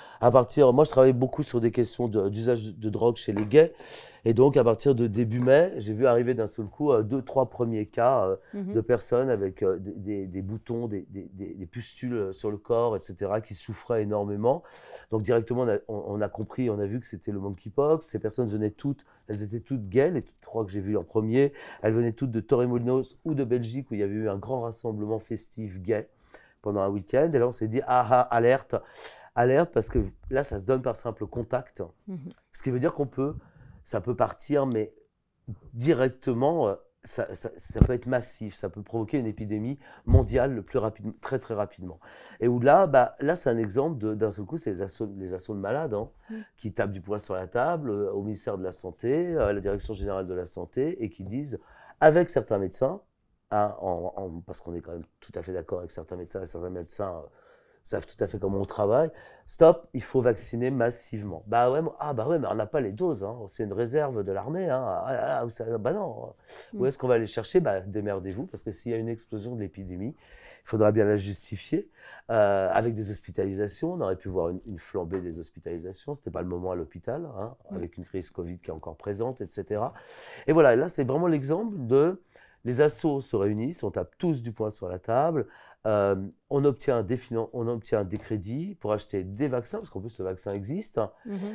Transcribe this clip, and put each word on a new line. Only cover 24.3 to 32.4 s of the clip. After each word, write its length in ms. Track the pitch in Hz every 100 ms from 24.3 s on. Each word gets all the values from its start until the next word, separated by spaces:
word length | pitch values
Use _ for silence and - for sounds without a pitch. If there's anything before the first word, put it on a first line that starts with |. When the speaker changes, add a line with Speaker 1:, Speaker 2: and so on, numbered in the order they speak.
| 98
Speaker 1:
grand 240 | - 131
rassemblement 580 | 117 110 117 107 107 110
festif 600 | - 110 - - 110 92
gay 300 | 92 107 113 _ _ - _ _
pendant 200 | 104 101
un 80 | 98
week-end. 400 | 101 92 127 165
Et 60 | 143
là, 80 | 123
on 40 |
s'est 160 | 120 110
dit, 140 | 117 -
ah 220 | 127 117
ah, 120 | 123
alerte, 540 | 123 120 117 135 - 110 - - - - - -
alerte, 360 | 123 135 170
parce 180 | - 110
que 160 | 127 101 - -
là, 140 | 131
ça 140 | 143 107
se 80 | 95
donne 160 | 131
par 140 | 127 113
simple 320 | 120 110 104
contact. 560 | 120 110 127 127 - 85 - -
Speaker 2:
Mhm. 100 | 185 139 -